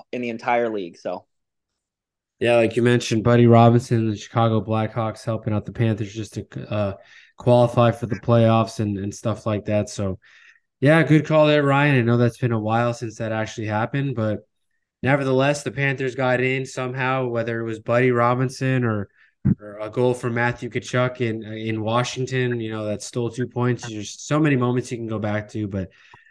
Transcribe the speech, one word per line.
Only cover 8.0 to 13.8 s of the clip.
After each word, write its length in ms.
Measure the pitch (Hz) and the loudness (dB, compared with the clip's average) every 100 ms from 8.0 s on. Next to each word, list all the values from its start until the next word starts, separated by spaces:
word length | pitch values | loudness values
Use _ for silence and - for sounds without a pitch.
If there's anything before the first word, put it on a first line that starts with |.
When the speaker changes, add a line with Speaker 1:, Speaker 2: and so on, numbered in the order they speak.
| 107 | -6
Speaker 2:
the 80 | 98 | -6
playoffs 640 | - 117 113 113 107 - | 2 4 6 4 0 -2
and, 180 | 104 98 | -4 -4
and 160 | 101 | -6
stuff 320 | - 113 104 117 | -6 -6 -4 -4
like 200 | 107 107 | -4 -2
that. 240 | 107 101 | -2 -2
So, 280 | - 98 92 _ - - _ _ - | -4 -6 -6 _ -20 -20 _ _ 0
yeah, 240 | 135 160 | 4 4
good 220 | - 156 147 | 4 2 4
call 200 | 156 151 | 4 6
there, 180 | 151 | 4
Ryan. 360 | 139 139 147 131 | 4 4 4 4
I 20 | |
know 160 | 117 120 | 4 2
that's 200 | 120 - | 2 0
been 140 | 123 | -2
a 80 | 113 | -2
while 340 | 107 113 120 | 0 0 0
since 240 | 117 117 104 | -2 -10 -8
that 140 | 110 | -6
actually 360 | 110 107 - 110 | -4 -6 -6 -4
happened, 480 | 107 | -4